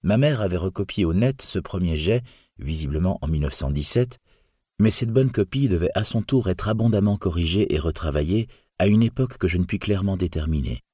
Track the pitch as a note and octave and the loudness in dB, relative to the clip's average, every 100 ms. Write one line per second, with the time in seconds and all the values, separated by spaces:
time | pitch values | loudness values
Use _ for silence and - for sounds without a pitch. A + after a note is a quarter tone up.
0 | F2+ A2 D3 C3 G2+ F2 F#2 - G2 - | 2 2 2 2 -2 0 -2 -4 -6 0
1 | E2+ F2 B2 C3+ - F#2+ - F#2+ F2 D#2 | 2 2 0 0 -4 -6 -4 -2 -2 0
2 | D#2+ A#2+ B2 - _ - C#2 D#2 D2 D2+ | 0 0 -4 -20 _ -10 -6 -4 -4 0
3 | F2+ - D#2+ D#2 D2 - C#2 C#2+ D2 A#2+ | 0 -2 -2 -2 -2 -2 -2 -2 0 0
4 | B2 - _ _ _ _ _ - G#2+ - | -2 -6 _ _ _ _ _ 2 2 2
5 | A#2 A#2+ C3 A#2 G2 C3+ C#3 F2 F2+ F#2+ | 2 2 2 0 -2 0 2 2 0 0
6 | A2 A#2 - C3 F#2 F2 G2+ A2 A2+ G#2+ | 0 -2 2 0 2 -2 -2 0 2 2
7 | G#2 G2+ F#2+ E2+ E2 F#2+ G2+ D#2 D#2+ - | 2 2 0 0 0 0 0 0 -2 -4
8 | D#2+ D2 D2+ G#2 A2+ - _ - G2 G#2+ | -2 -2 0 0 -2 -12 _ 0 4 4
9 | A#2 - B2+ - F2+ F2 F2+ G2+ - G2 | 4 0 -4 -2 -2 0 -2 -2 -2 0
10 | G2 F#2 F2+ E2 D#2+ D#2 B1+ A#1+ _ | 0 -2 -2 -2 -2 -2 -2 -6 _